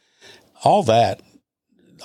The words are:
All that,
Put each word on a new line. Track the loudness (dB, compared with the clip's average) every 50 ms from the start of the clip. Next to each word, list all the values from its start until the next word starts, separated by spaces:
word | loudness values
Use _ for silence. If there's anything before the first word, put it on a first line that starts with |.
| _ _ _ _ _ -20 -20 -20 _ _ _ -4
All | -2 0 0 0 0
that, | 0 0 0 0 -2 -4 -10 -16 _ _ _ _ _ _ _ _ _ _ _ _ _ _ -6